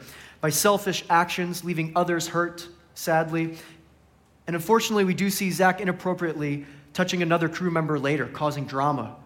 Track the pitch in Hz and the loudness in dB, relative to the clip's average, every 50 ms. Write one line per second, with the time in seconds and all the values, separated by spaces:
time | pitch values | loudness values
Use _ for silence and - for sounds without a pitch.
0 | - - - - - - - - - 156 151 - - 208 202 196 196 196 170 - | -12 -18 -20 -20 -20 -20 -8 -4 -2 0 0 2 4 4 2 2 0 -2 -4 -4
1 | - - 175 170 175 175 - - 180 175 175 - 165 175 175 160 160 160 - 175 | 0 2 4 4 4 2 -2 -4 -4 -4 -6 -6 -6 -4 -2 -2 -4 0 0 0
2 | 175 170 175 170 165 - - 170 175 170 170 - - - - - _ _ _ - | 0 2 0 -2 -2 -2 -2 -2 -2 -2 -4 -10 -16 -18 -20 -20 _ _ _ -8
3 | - 175 160 160 165 156 160 165 165 160 160 - - - - - - _ _ _ | -2 2 2 2 2 2 0 -2 -2 -2 -6 -10 -14 -20 -20 -20 -20 _ _ _
4 | _ _ _ _ _ _ _ _ _ - 170 165 165 208 226 226 226 - 220 208 | _ _ _ _ _ _ _ _ _ -6 -4 -4 2 4 4 4 4 2 2 2
5 | 196 185 180 147 190 196 190 - 202 185 170 156 185 185 180 190 208 180 175 180 | 2 2 2 2 0 0 0 0 -2 -2 2 4 4 4 4 2 -2 -4 -4 -2
6 | - 185 180 180 175 165 151 160 147 143 143 143 143 - - - - - - - | -2 -2 -2 0 -2 -2 -2 -2 -2 -2 -2 -4 -6 -10 -16 -20 -20 -8 -2 -2
7 | 180 180 185 175 175 165 165 170 165 160 165 - 180 180 165 160 160 156 151 143 | 0 0 0 0 2 2 4 4 2 0 -2 -2 -2 0 0 0 0 0 0 0
8 | 131 139 147 147 120 117 - - 156 151 139 143 135 110 131 135 139 147 143 123 | 0 0 0 0 -2 -4 -4 -2 -2 -2 -2 -4 -6 -4 -2 0 2 2 0 0
9 | 110 107 - - - | -4 -6 -10 -14 -20